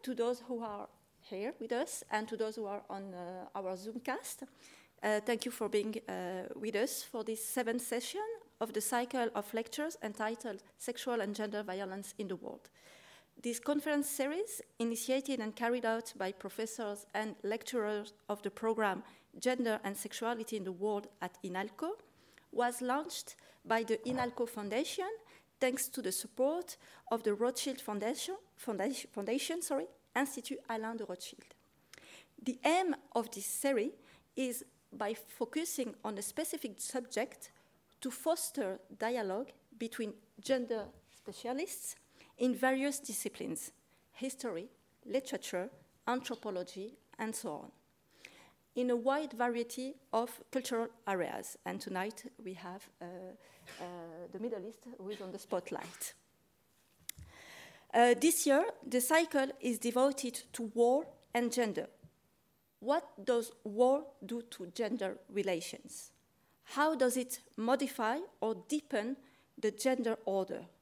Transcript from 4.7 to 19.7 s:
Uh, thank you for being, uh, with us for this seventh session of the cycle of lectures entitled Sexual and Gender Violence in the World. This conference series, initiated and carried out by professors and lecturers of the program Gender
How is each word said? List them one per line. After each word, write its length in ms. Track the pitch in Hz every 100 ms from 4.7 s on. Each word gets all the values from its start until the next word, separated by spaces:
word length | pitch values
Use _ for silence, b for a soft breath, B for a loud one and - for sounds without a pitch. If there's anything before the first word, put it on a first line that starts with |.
| B B B
Uh, 200 | 214 214
thank 240 | 214 233 247
you 60 |
for 180 | - 208
being, 260 | 208 214 220 -
uh, 340 | 185 180 185 -
with 220 | - - 202
us 260 | 254 -
for 220 | - 240
this 180 | 220 220 -
seventh 360 | - 226 240
session 440 | 240 240 247 370 440 453 - _
of 140 | 226
the 80 | 220
cycle 480 | 214 240 247 262 233 220
of 180 | 202
lectures 440 | 226 226 - 302 -
entitled 600 | 220 208 214 233 240 196 B B
Sexual 440 | - 247 - 233
and 120 | 202
Gender 300 | 202 214 208
Violence 500 | 208 185 196 190 196 -
in 100 | 202
the 80 | 180
World. 340 | - - - B B B B B B -
This 160 | 240 233
conference 520 | 285 294 311 294 285
series, 520 | - 269 320 440 - - _
initiated 600 | 233 226 - 262 269 262
and 160 | 214 208
carried 300 | 233 247 233
out 260 | 226 226 -
by 160 | 190
professors 720 | 196 196 - 220 - 214 208 -
and 220 | 202 220 185
lecturers 680 | 196 226 - 247 208 208 214 - -
of 140 | 208
the 100 | 202
program 520 | - 226 220 208 185 - B B 190
Gender 400 | 247 254 233